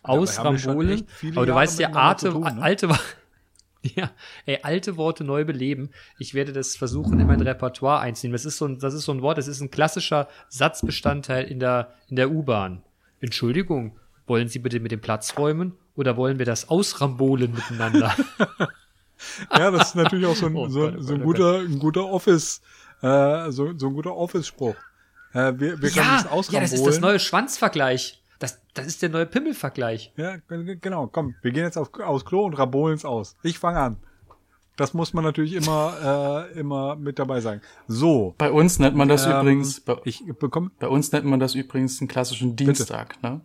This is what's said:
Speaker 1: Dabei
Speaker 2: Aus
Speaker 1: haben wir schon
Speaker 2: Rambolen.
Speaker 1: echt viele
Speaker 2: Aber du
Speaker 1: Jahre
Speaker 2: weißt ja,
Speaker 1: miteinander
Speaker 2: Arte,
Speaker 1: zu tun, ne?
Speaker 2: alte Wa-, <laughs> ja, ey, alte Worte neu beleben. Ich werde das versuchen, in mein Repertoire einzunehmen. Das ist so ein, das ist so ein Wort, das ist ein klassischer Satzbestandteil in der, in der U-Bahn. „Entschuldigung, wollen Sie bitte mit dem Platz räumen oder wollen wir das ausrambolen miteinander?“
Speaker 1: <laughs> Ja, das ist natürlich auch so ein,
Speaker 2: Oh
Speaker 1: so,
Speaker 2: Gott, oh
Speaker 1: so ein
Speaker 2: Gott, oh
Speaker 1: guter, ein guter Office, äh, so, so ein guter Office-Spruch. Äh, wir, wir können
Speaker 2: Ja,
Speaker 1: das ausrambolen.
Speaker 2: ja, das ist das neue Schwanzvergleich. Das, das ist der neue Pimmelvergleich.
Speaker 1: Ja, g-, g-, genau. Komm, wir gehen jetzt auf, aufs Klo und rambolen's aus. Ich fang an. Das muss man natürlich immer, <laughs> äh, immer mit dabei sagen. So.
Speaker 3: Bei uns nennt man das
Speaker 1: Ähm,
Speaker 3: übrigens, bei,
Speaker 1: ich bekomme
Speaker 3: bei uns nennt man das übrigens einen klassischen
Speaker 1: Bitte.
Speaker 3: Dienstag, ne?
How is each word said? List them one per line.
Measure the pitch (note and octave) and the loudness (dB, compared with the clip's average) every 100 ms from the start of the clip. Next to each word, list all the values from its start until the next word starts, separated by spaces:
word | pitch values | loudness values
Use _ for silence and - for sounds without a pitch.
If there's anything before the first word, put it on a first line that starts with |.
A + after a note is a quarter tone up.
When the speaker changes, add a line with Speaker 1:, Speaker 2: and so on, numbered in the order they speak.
Speaker 1:
Dabei | - C#3 | 2 2
Speaker 2:
Aus | F#3+ - | 2 0
Speaker 1:
haben | D3+ C3+ | 0 0
wir | |
schon | C3 | 0
Speaker 2:
Rambolen. | C#3+ E3+ | 0 2
Speaker 1:
echt | G#3+ - | 0 -4
viele | - D#3 | -10 -6
Speaker 2:
Aber | D#3+ A#2+ | 0 2
du | |
Speaker 1:
Jahre | B2 | 4
Speaker 2:
weißt | D3+ E3 | 2 0
ja, | D#3 | -2
Speaker 1:
miteinander | D3+ C3+ | 4 4
Speaker 2:
Arte, | F#3 F#3+ | 4 0
Speaker 1:
zu | |
tun, | D#3+ E3 A2 | 0 -2 0
ne? | |
Speaker 2:
alte | C#3 G3 F3+ | 0 0 2
Wa-, | D3 - - _ _ | 2 0 -16 _ _
<laughs> | _ _ _ _ | _ _ _ _
ja, | C3 - F3+ - - - - | -6 -4 -6 -10 -20 -14 -6
ey, | C3+ | -6
alte | C#3+ F3 G3 E3 | -2 -4 -4 -4
Worte | D#3+ E3 | -4 -4
neu | D3 C#3+ D#3 | -4 -2 -2
beleben. | C3+ C3 C#3 C#3 - - _ | -2 -4 -4 -8 -14 -20 _
Ich | B2 | -6
werde | C3+ C#3 | -4 -4
das | C3+ C3 - | -4 -6 -6
versuchen, | B2+ D3 - - | -4 -2 2 4
in | - | 6
mein | - | 4
Repertoire | C3 B2+ B2+ - C3+ D3 | 2 -2 -6 -2 0 2
einzunehmen. | B2 A2+ A#2+ | 0 -6 -6
Das | A#2+ D3+ | -6 -6
ist | - | -6
so | D3 | -6
ein, | B2+ | -4
das | C3+ D3+ | -6 -4
ist | D3 | -6
so | |
ein | C3+ | -2
Wort, | C3+ D#3+ | 0 -2
das | C#3 | -4
ist | C3+ | -8
ein | C#3 | -8
klassischer | - D3+ - - D3+ C#3 - - | 0 0 0 -2 -2 -2 -10 -18
Satzbestandteil | B2+ C#3 - - - D3 C#3+ - B2+ C3 | -2 0 0 -6 -2 -2 -4 -4 -4 -4
in | B2+ | -2
der, | B2+ B2 A#2 _ _ | 0 0 -2 _ _
in | B2+ | 0
der | C3 | 2
U-Bahn. | D#3+ C#3 A2 F#2+ F2+ _ _ _ _ | 2 0 0 0 -8 _ _ _ _
„Entschuldigung, | B2 - A#2+ C#3+ F#3 D3 A2+ - _ _ - | -8 -2 0 0 -2 -4 -6 -12 _ _ -2
wollen | A#2 A#2 | 0 0
Sie | B2+ | -4
bitte | B2 A#2+ | -4 -4
mit | A2+ | -4
dem | A2 | -6
Platz | A2 G#2+ - - | -4 -4 -4 -2
räumen | D3 D#3 F3+ F3+ _ - | 0 0 -4 -8 _ -2
oder | C3 A#2+ | 0 2
wollen | B2+ C3+ | 0 0
wir | A#2+ | -2
das | A2+ - | -2 0
ausrambolen | E3+ G3+ - C#3 B2 C3+ C3+ B2 | 0 0 -2 -2 2 2 4 0
miteinander?“ | A#2 - A#2 A2+ F#3 G#2+ - | -2 -6 -4 2 4 4 0
Speaker 1:
<laughs> | - - G#3+ - F3+ - _ _ _ _ - - G3+ | -2 0 -2 0 -6 -6 _ _ _ _ -16 -14 0
Ja, | - F#3 | 4 4
das | F3+ E3 | 4 4
ist | F3 | 4
natürlich | E3 F#3 F#3 | 2 4 2
auch | E3 | 2
so | E3+ | 0
ein, | E3 | -2
Speaker 2:
Oh | D#3 | -2
Speaker 1:
so, | C3+ | 0
Speaker 2:
Gott, | D#3 F3 | 0 -2
oh | |
Speaker 1:
so | C3 | -4
ein | C#3+ | 0
Speaker 2:
Gott, | D3 | 2
oh | F3 | 4
Speaker 1:
guter, | F3 F#3 | 4 4
ein | F3+ C#3 | 0 0
guter | D3+ D#3 F#3+ | 2 0 0
Office, | F#3+ G#3 E3 - - _ - - _ | 2 6 4 4 -8 _ -20 -20 _
äh, | C3 C#3 C#3 D#3 E3 | 4 6 6 2 -2
so, | C3 D3 E3+ | -4 -4 -2
so | C3+ | -4
ein | |
guter | C#3 E3 F3 | -2 -6 -4
Office-Spruch. | E3+ F3+ - - B2 G2+ - _ _ _ - | -2 -2 -6 -4 -4 -4 -14 _ _ _ -8
Äh, | B2+ C3 B2+ | 0 0 0
wir, | D3 D#3+ | -4 0
wir | C#3 | 0
können | - D3 | 2 4
Speaker 2:
Ja, | C4 | 2
Speaker 1:
das | F#3+ | 2
ausrambolen. | D#3+ G3 | -2 0
Speaker 2:
ja, | - | 0
das | - | 0
ist | B2+ C#3 | 2 4
das | D#3 | 4
neue | F3+ G3+ | 4 2
Schwanzvergleich. | - F3+ C4 - A3 D3+ C3+ B2+ - - _ _ | 2 0 -2 -2 0 2 2 2 -4 -12 _ _
Das, | C3 - _ | -10 -10 _
das | - C#3 | -12 -10
ist | - | -4
der | F3 | -2
neue | D#3+ E3 | -2 -2
Pimmelvergleich. | B3+ D#4 B3+ C#3 - A#2 A2+ - - | -2 -2 -6 -8 -4 -4 -4 -8 -8
Speaker 1:
Ja, | E3+ F#3 | -8 -8
g-, | _ E3+ | _ -10
g-, | E3+ F3+ | -8 -8
genau. | F#3+ F3+ B2 | -6 -6 -4
Komm, | - C#3+ - | -4 -4 -4
wir | C#3 | -2
gehen | C#3+ F3 | -2 -2
jetzt | D#3+ | -4
auf, | C3+ - | -8 -8
aufs | F#3+ C3+ | -4 -4
Klo | - F#3 G3+ | 0 0 0
und | |
rambolen's | C#3+ C3 C#3 D#3+ D#3 | 0 0 2 0 -2
aus. | D3+ A#2 G2 _ | -4 -6 -6 _
Ich | E3 E3 | -6 -2
fang | F3 E3+ | -2 0
an. | C3 G#2+ - _ _ _ _ _ _ - | -2 -4 -14 _ _ _ _ _ _ -4
Das | C#3 | -2
muss | E3 E3 | -2 -2
man | E3+ D#3 | 0 0
natürlich | D3+ D#3 | 0 -2
immer, | F#3 D#3 D#3 D#3 F3 C#3+ C#3+ C#3 D3 F3+ | -2 0 0 0 -2 -2 0 0 -4 -6
<laughs> | E3+ | -8
äh, | |
immer | C#3+ C#3 C3+ D3+ | -6 -4 -4 -4
mit | C#3+ C3+ | -6 -4
dabei | C3+ C3 | -2 -2
sagen. | A2+ G#2 - - - | -4 -6 -12 -20 -8
So. | A2+ E3 C#3 F#2 - | 0 4 4 2 0
Speaker 3:
Bei | D3 | 2
uns | D3+ F3 F3 | 6 4 6
nennt | C#3 C#3+ | 4 6
man | C#3 | 6
das | C#3+ C3+ | 6 4
Speaker 1:
Ähm, | |
Speaker 3:
übrigens, | C3+ C#3 C#3 C#3 - | 4 6 4 2 -6
bei, | - B2 - | -4 -4 -4
Speaker 1:
ich | - G3+ B2 | -10 -12 -6
bekomme | C#3 D#3+ F3+ _ | -4 -2 -6 _
Speaker 3:
bei | B2 | 0
uns | C3+ D3+ | 0 2
nennt | D3 C#3 | 0 2
man | C3+ | 2
das | C3 B2+ | 2 -2
übrigens | C3 C3 C3 C3 | -4 -2 -2 -2
einen | C#3 | -4
klassischen | B2+ B2 A#2+ B2+ A#2 | -2 -2 -2 -2 2
Speaker 1:
Bitte. | C#3 | 2
Speaker 3:
Dienstag, | C3 A2+ A2 A2+ - | 2 -2 -6 -8 -8
ne? | A#2 C#3+ | -6 -6